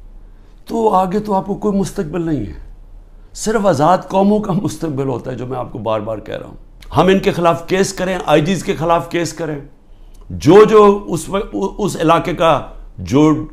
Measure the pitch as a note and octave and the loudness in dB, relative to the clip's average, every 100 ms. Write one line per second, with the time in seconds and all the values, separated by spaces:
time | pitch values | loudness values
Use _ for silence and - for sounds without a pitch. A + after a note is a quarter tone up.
0 | - - - - - - - A3+ A3 F#3+ | -20 -20 -20 -20 -20 -20 -8 -2 2 2
1 | F#3+ G3+ G#3 F#3+ F#3+ F#3 G#3+ G3 G3 - | 0 -2 -2 -4 -4 -4 -2 -2 -2 -6
2 | D#3+ E3+ E3 C#3+ F#2+ D2 - - - - | -6 -4 -4 -4 -4 -10 -16 -20 -20 -20
3 | - - - - G#3 A3+ G3 C3+ D#3 F#3 | -20 -20 -20 -8 -2 0 2 2 2 2
4 | - F#3+ G3 G#3+ G3+ F3 D3+ - D#3+ C3+ | 0 0 2 2 0 -2 -4 -4 -6 -4
5 | C3+ A#2 C3 A#2 B2 C3 A#2 - A2 A2 | -4 -6 -8 -10 -8 -8 -10 -8 -4 -4
6 | G#2 G#2+ - - - - - - - C#3 | -4 -10 -10 -12 -12 -18 -20 -20 -4 0
7 | F3+ F#3+ G3 E3+ E3+ E3 - F#3 G3 - | 4 2 2 0 2 0 0 0 0 -2
8 | F#3 F3+ - D3+ D#3 F#3 - C#3+ E3 E3+ | -4 -4 2 2 2 -2 -4 -2 0 0
9 | E3 D#3+ E3 - D#3+ D3 - - - - | 0 -4 -4 -6 -8 -8 -12 -20 -20 -20
10 | - - - F2 A2+ G3 G#3+ G#3+ G#3 G3+ | -20 -20 -14 -2 6 8 10 8 6 4
11 | - E3+ E3+ F#3+ G#3 - G3 - G3+ - | -2 -6 -4 -6 -4 -4 -6 -4 -4 0
12 | D#3+ E3 - D#3+ E3 C3+ - - - - | 2 2 0 0 2 0 -2 -16 -18 -14
13 | F2+ B2+ D#3 C#3 - | 0 4 4 2 -4